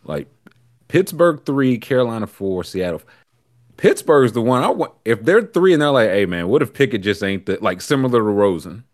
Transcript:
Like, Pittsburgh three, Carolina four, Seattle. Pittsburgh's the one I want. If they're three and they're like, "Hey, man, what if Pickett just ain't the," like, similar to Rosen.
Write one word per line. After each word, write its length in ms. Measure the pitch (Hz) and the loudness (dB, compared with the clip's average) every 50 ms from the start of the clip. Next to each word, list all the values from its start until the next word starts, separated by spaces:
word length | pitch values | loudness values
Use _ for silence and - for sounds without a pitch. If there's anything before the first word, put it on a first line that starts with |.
| _ | _
Like, 240 | 73 78 73 71 _ _ _ _ - _ _ _ _ _ _ _ _ | -8 -10 -10 -10 _ _ _ _ -20 _ _ _ _ _ _ _ _
Pittsburgh 560 | - 165 190 190 - 151 170 175 160 139 _ | 0 0 0 0 0 2 2 2 2 -2 _
three, 340 | - 139 139 135 131 127 110 | -4 0 2 2 2 0 -2
Carolina 480 | - - 139 127 127 117 113 113 104 | -2 -2 0 0 0 0 -2 -6 -8
four, 360 | 104 _ _ 98 98 92 90 | -10 _ _ -6 -4 -4 -4
Seattle. 400 | 85 - - 95 92 90 82 78 _ _ _ _ _ _ _ _ _ _ _ _ _ _ _ | -6 -6 -6 -6 -4 -4 -6 -8 _ _ _ _ _ _ _ _ _ _ _ _ _ _ _
Pittsburgh's 560 | - - 202 403 - - - 156 143 131 120 | 0 0 0 0 0 0 2 4 4 4 2
the 100 | 104 120 | 2 0
one 200 | 113 123 127 123 | 0 0 0 0
I 60 | 147 220 | 0 0
want. 240 | 269 - 156 - _ _ _ | -2 -2 -6 -8 _ _ _
If 200 | 110 113 104 113 | -2 -2 0 2
they're 180 | 147 185 226 | 2 2 2
three 300 | 220 - _ 170 180 185 | 2 0 _ 2 4 4
and 100 | 180 151 | 4 4
they're 80 | 147 147 | 2 2
like, 200 | 139 131 113 104 | 2 2 2 2
"Hey, 160 | 90 101 101 | 2 0 0
man, 220 | 87 90 87 85 90 | 0 -2 -4 -2 0
what 140 | 113 156 | 2 0
if 100 | 131 - | 0 -2
Pickett 280 | - - 139 117 107 104 | 0 -2 -2 0 0 -4
just 220 | 92 104 101 - 104 | -2 -2 -2 -2 -2
ain't 220 | 98 98 95 87 | -4 -4 -4 -4
the," 120 | - 95 - | -6 -6 -2
like, 200 | 104 101 92 92 | -2 -4 -4 -4
similar 400 | - - 151 135 131 127 120 117 | -4 -4 -2 0 0 2 2 2
to 20 | |
Rosen. 640 | 110 107 104 101 101 101 92 80 73 90 80 107 123 _ | 2 2 0 2 2 2 0 -2 -8 -12 -18 -18 -20 _